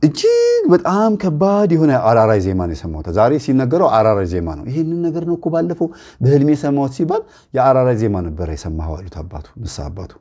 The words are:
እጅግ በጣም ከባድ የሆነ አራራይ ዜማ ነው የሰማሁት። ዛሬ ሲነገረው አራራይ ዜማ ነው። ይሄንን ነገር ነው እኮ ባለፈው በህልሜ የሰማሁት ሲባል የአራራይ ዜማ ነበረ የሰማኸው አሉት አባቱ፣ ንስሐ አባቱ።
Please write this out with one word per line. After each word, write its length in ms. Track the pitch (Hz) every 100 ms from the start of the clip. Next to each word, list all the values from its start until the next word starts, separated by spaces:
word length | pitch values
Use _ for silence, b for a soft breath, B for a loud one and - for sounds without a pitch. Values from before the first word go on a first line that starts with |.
እጅግ 260 | 302 - 440 466 480 480 381
በጣም 440 | - 175 196 220 208
ከባድ 540 | 185 151 196 202 208
የሆነ 220 | 165 160 131
አራራይ 380 | 110 117 110 107
ዜማ 200 | 95 92
ነው 120 | 87
የሰማሁት። 320 | 78 87 76 85
ዛሬ 220 | 85 113 147
ሲነገረው 500 | 127 131 127 160 175
አራራይ 360 | 110 110 104 92
ዜማ 220 | 87 82
ነው። 100 | 110 147
ይሄንን 340 | 139 160 170
ነገር 220 | 170 160
ነው 100 | 165
እኮ 120 | 170 170
ባለፈው 400 | 165 170 170 165 B B B
በህልሜ 280 | 123 143 143
የሰማሁት 420 | 151 147 139 139
ሲባል 280 | 131 160 427 440 b b
የአራራይ 420 | 131 131 131 127 117
ዜማ 200 | 110 98
ነበረ 260 | 85 78 85
የሰማኸው 440 | 78 87 80 80
አሉት 220 | 78 92 85
አባቱ፣ 300 | 80 73 76 -
ንስሐ 280 | 117 - 143
አባቱ። 260 | 92 90 -